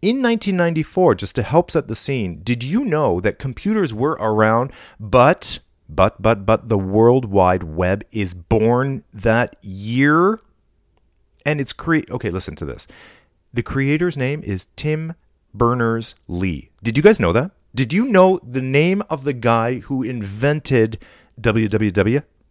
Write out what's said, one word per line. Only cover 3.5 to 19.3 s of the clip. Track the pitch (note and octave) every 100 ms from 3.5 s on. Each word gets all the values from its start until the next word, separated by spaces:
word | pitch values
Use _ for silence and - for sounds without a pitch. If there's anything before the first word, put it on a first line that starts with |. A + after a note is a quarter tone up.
| B2 G3 A3 F3
were | G#2+ C3+ D#3+
around, | A2 G#2+ A2 A2+ C3+ - - _
but, | A2 B2 B2+ F3+ - - _ _ _
but, | D2+ F#2+ -
but, | A2 A2+ G2
but | A2 A#2
the | G#2+
World | F#2+ G2+ A#2 B2+
Wide | A#2+ G2 F2+ F#2
Web | E2+ D#2 F2+ G2+ -
is | A2 G2
born | F2+ E2+ A2+ A2 A#2+ C3+ C3+ -
that | G#2+ G#2+ A2+ B2 -
year? | G2+ F#2+ G#2 B2 C#3 D#3 F#3 A3 _ _ _ _ _ _ _ _ _ _
And | - D3+
it's | C#3
cre-, | - - D#3+ -
okay, | A#2+ G#2+
listen | F2 - -
to |
this. | D2+ B1 - - - - _ _ _
The | A#2
creator's | - C3+ C3+ D3+ F3+ C#3+
name | B2+ D3
is | - G2 - -
Tim | D3+ D#3 D#3+ E3 _ _ _
Berners-Lee. | G2+ A#2+ B2 A#2 A2+ A2 - _ F2 F#2+ D2+ - _
Did | A2 A2+
you |
guys | D3 A2
know | F2+
that? | F#2 D#3+ _ _ -
Did | B2
you | F3 C4
know | G3 F#3 F#3+
the | - B2+
name | C3 C3+ E3 G3 G#3
of | D#3
the | C3+